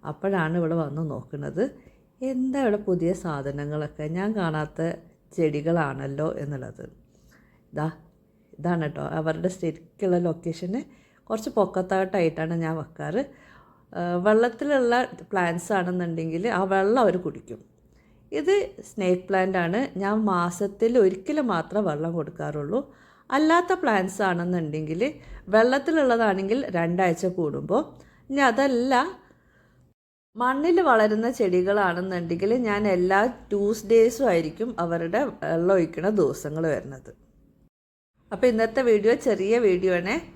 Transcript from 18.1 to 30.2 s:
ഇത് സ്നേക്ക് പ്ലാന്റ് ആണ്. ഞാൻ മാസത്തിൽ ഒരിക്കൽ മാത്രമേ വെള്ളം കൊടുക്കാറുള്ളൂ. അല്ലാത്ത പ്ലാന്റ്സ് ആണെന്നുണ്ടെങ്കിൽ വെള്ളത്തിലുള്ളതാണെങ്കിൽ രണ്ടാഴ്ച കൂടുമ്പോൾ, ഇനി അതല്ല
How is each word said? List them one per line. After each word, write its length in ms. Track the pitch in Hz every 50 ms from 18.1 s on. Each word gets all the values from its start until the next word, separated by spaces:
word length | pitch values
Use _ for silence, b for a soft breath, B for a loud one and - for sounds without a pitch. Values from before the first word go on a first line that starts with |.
| b b b b
ഇത് 240 | - 294 294 339 392 415 381 - - - -
സ്നേക്ക് 360 | - - - 190 180 180 180 185
പ്ലാന്റ് 300 | - 196 190 185 190 185 185
ആണ്. 180 | 175 165 175 220 277 - - 185
ഞാൻ 140 | 196 196 208 220 220 208
മാസത്തിൽ 600 | 185 175 175 175 175 - 202 196 196 - 226 226 240 254 202
ഒരിക്കൽ 340 | 190 190 190 - - 302 302 285 233
മാത്രമേ 340 | 190 165 160 - - 208 208
വെള്ളം 240 | 180 151 147 160 165 165
കൊടുക്കാറുള്ളൂ. 640 | 170 151 156 - - 151 151 147 151 143 143 190 254 277 B B B B B B B B B
അല്ലാത്ത 420 | - 277 311 311 330 339 349 349 381 359
പ്ലാന്റ്സ് 400 | 339 269 220 196 185 190 185 - 208
ആണെന്നുണ്ടെങ്കിൽ 760 | 190 175 170 175 175 180 175 165 151 147 156 156 151 160 170 220 285 311 B B B B B B - 190
വെള്ളത്തിലുള്ളതാണെങ്കിൽ 1040 | 220 226 247 262 277 269 349 320 320 285 254 240 233 226 214 190 190 190 196 220 269 277 - 180
രണ്ടാഴ്ച 500 | 170 165 170 175 180 190 180 165 170 - 185 180
കൂടുമ്പോൾ, 440 | 185 165 147 139 139 143 156 180 247 320 - - B B B B B B B
ഇനി 140 | 269 277 285 254
അതല്ല 440 | 226 220 277 277 254 233 240 269 269 240 277 359 381 - b b b b b b b b b b b b b _ _ _ _ _ _ _